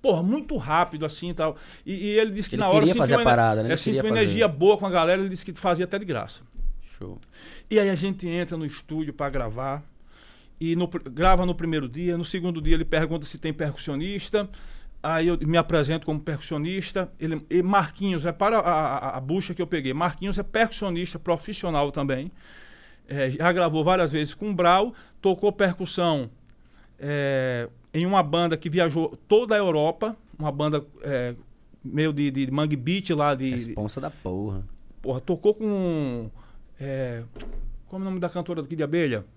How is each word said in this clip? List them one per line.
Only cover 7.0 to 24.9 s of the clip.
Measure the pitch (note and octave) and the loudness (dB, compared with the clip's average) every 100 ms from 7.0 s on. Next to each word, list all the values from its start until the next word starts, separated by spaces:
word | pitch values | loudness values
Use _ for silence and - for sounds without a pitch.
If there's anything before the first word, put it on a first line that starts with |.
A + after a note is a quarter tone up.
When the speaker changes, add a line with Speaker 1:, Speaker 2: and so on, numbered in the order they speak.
| G2 F#2 - - - - - | -14 -14 -18 -20 -20 -20 0
Speaker 1:
E | G#3+ | 2
aí | G3 | 4
a | |
gente | F3+ F#3+ F#3+ F3 | 2 -2 -4 -4
entra | E3+ F3 E3 | -4 -4 -6
no | |
estúdio | D3+ - - D#3 D#3 | -6 -10 -8 -6 -6
pra | D3 C#3+ | -4 -4
gravar. | C3+ A#2 A2 C3+ C#3+ D3 - - - - - - - | -2 -4 -4 -6 -6 -10 -20 -20 -20 -20 -20 -20 -8
E | E3 E3+ | -2 0
no | F3 | 0
pr-, | F3 - | -4 -8
grava | B2+ F3+ F#3 | 2 6 6
no | F3+ | 4
primeiro | E3+ E3 D#3 C3 | 0 -2 -2 -2
dia, | C3+ F3 E3+ | -4 -2 -2
no | |
segundo | E3+ F#3+ F3 E3 | -4 -4 -4 0
dia | D3+ | 4
ele | A#3 | 4
pergunta | D#3+ D#3 D#3 E3 D3 | 4 0 0 -4 -8
se | - | -8
tem | D#3+ | -8
percussionista. | D#3 D3+ C#3+ - C#3 F3 G3+ - G#3 G3 - - - - - | -4 -4 -4 -6 -6 -4 -6 -2 -2 -2 -10 -14 -14 -14 -8
Aí | D3+ D#3+ E3 | -2 2 2
eu | E3+ | 2
me | D3+ E3+ | 2 2
apresento | D#3+ E3 C#3 D#3+ - | 4 2 2 0 -2
como | D3+ | -4
percussionista. | D#3 D3 - D3+ D#3 F#3+ - G3 F3+ - | -4 -8 -6 -4 -4 -4 -4 -4 -6 -6
Ele, | D#3+ D#3+ - | -6 -6 0
e | F3 | 0
Marquinhos, | F3+ G3+ D3+ - G3 E3+ | 4 2 2 -4 -2 0
é | D#3+ | -2
para | E3 G3+ A3+ | 0 2 4
a, | F3 | 2
a, | D#3+ D3+ C3+ C3+ B2+ | 2 0 -2 -4 -6
a | |
bucha | C3 F3+ - | -2 -2 -2
que | F3+ | -4
eu | E3 | -2
peguei. | E3+ C3+ | -2 -2
Marquinhos | C#3 F3 - F#3+ G3+ | 0 -2 -2 -4 -2
é | |
percussionista | G3+ A3 A3+ - G3+ E3+ F3 D#3 | -2 0 0 0 -4 -2 -4 -6
profissional | F3+ D#3+ - G3+ F3+ D3+ C#3+ | -2 -2 -2 -6 -2 0 0
também. | D3 C#3 C3 D#3+ - - - - - - - - | 0 -2 -2 -6 -14 -20 -20 -20 -20 -20 -20 -10
É, | C#3 C3 | -2 -2
já | C#3 E3+ | 2 2
gravou | F3+ E3+ D#3 | 4 2 4
várias | D#3 F#3 E3 | 4 4 4
vezes | D3+ D3 | 0 -2
com | - G#3+ | -4 -4
o | |
Brau, | F#3 F3 F#3 A#3 | 2 6 6 4